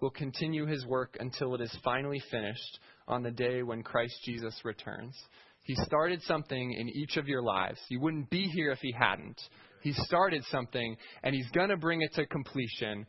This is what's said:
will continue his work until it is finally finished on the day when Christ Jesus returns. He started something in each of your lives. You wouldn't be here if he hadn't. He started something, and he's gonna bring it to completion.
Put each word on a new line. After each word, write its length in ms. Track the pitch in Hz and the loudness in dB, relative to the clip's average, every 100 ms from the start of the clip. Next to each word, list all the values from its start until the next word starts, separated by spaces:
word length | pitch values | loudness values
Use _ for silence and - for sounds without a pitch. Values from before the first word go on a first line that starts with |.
will 80 | 135 | -2
continue 560 | - 139 - 160 156 151 | -2 -4 -2 -2 0 0
his 200 | 147 127 | -2 0
work 320 | 127 127 - | 0 0 -4
until 360 | 107 - 131 127 | -6 -2 0 0
it 60 | |
is 160 | 117 - | -2 -2
finally 380 | - 123 143 143 - | 0 0 0 -4 -4
finished 480 | 120 104 117 - - - - - | -4 -4 -6 -10 -14 -20 -12 -2
on 140 | 123 | -2
the 80 | 120 | 0
day 320 | 117 123 127 | 0 0 2
when 200 | 120 113 | -2 -4
Christ 320 | 110 127 117 - | 0 2 2 -2
Jesus 320 | - 117 113 113 | -6 -4 -4 -6
returns. 540 | 117 107 - - 117 135 - - - _ | -6 -6 -8 -10 -10 -14 -18 -20 -20 _
He 120 | - 127 - | -4 -2 2
started 360 | 151 165 180 | 4 4 2
something 500 | - 160 151 131 123 | 0 0 0 -2 -2
in 160 | 120 117 | -2 -2
each 280 | 113 147 - | -2 -2 -2
of 100 | 139 | 0
your 140 | 135 | 2
lives. 380 | 120 95 92 - - | 4 4 2 -2 -6
You 100 | 123 | 0
wouldn't 300 | 151 156 135 | 0 0 0
be 180 | 175 190 | 0 2
here 240 | 165 151 | 2 0
if 80 | 131 | 0
he 140 | 135 117 | -2 4
hadn't. 420 | 113 92 80 - - - - - | 4 4 -4 -12 -16 -18 -20 -6
He 120 | 147 | -2
started 500 | 135 - 175 190 160 127 | 0 4 6 6 4 0
something, 500 | 139 120 127 117 110 - - | -2 0 -2 -2 -4 -12 -4
and 120 | 135 135 | 0 0
he's 140 | 123 | 2
gonna 260 | 170 196 190 | 2 4 2
bring 240 | 160 165 | 2 2
it 120 | 151 | 0
to 120 | - 147 | 0 0
completion. 800 | 156 135 139 117 - 110 104 | -2 -4 -2 -4 -2 -4 -4